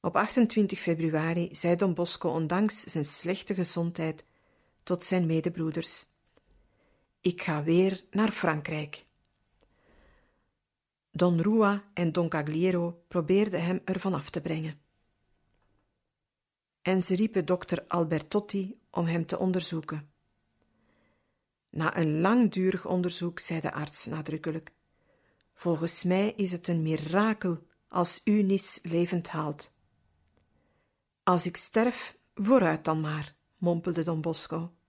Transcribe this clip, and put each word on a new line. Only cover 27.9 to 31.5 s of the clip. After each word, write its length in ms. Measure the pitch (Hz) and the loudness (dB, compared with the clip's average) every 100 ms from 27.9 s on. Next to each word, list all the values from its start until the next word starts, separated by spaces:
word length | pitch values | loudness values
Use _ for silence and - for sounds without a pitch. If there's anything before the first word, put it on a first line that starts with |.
| - 170 - | -2 0 0
u 180 | - 208 | 2 4
Nis 380 | 196 196 - - | 4 2 0 -4
levend 440 | 165 165 175 180 170 | -2 0 0 -2 -4
haalt." 460 | 160 151 147 - _ _ _ _ _ _ _ _ _ _ _ _ _ _ _ | -4 -4 -6 -14 _ _ _ _ _ _ _ _ _ _ _ _ _ _ _
"Als 220 | - 180 | 2 2
ik 100 | 175 | 0